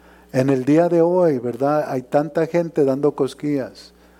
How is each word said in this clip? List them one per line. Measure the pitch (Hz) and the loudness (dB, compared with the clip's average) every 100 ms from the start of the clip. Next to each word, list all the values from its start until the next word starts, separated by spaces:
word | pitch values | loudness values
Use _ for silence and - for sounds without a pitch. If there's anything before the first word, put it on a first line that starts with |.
| - - - | -20 -20 -6
En | 131 135 | -2 0
el | 131 127 | 0 2
día | 156 170 | 2 4
de | 170 | 2
hoy, | 170 180 170 131 | 2 2 2 0
¿verdad? | 120 117 139 151 - | -4 -4 -2 -2 -2
Hay | 131 | -6
tanta | 131 143 156 165 160 | -2 -2 -2 -2 -2
gente | 175 170 160 | -2 -2 0
dando | 135 135 147 143 | 0 2 -2 0
cosquillas, | 131 - 147 139 107 - - _ - | -4 -4 -6 -4 -6 -12 -20 _ -20